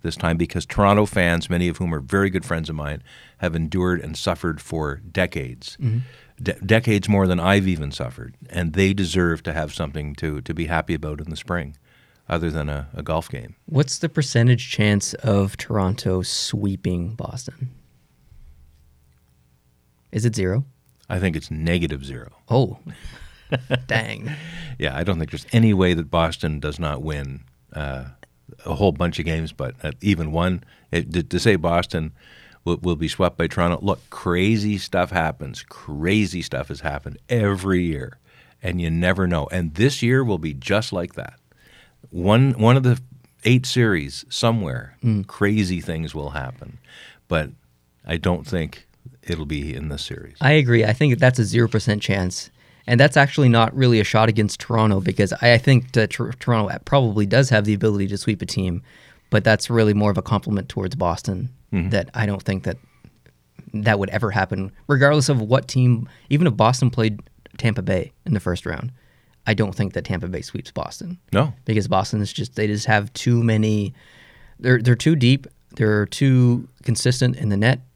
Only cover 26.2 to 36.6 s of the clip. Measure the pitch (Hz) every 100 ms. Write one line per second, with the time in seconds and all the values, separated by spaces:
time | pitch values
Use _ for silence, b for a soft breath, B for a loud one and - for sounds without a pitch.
26.2 | 82 80 80 76 76 73 80 71 78 73
27.2 | 67 67 64 _ _ - 71 67 64 -
28.2 | - _ - - - 76 101 76 87 -
29.2 | 80 80 80 - 65 62 78 71 104 90
30.2 | 78 80 87 90 b b b 85 - 87
31.2 | 80 90 117 95 85 85 87 85 80 -
32.2 | b b b b - 87 90 80 80 -
33.2 | 92 - 82 - 87 87 98 - _ -
34.2 | 92 87 98 113 104 101 - 92 90 90
35.2 | 80 67 69 58 - - - 73 80 107
36.2 | 95 87 78 67